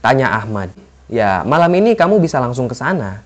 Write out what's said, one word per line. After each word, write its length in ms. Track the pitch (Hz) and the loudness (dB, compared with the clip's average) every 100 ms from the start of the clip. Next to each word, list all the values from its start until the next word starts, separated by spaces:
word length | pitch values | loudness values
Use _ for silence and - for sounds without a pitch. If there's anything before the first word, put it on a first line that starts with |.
tanya 320 | 113 135 127 | 2 2 2
Ahmad. 400 | 110 107 104 95 - - _ - | -2 -4 -6 -8 -12 -20 _ -8
"Ya, 320 | 113 104 92 | -2 0 0
malam 240 | 82 151 170 180 | 0 2 2 2
ini 160 | 220 | 2
kamu 240 | 226 175 208 | 2 2 2
bisa 240 | 165 143 | 2 0
langsung 240 | 123 123 | -2 -2
ke 80 | 123 | -6
sana" 480 | 123 135 185 101 98 | -4 -4 -4 -4 -10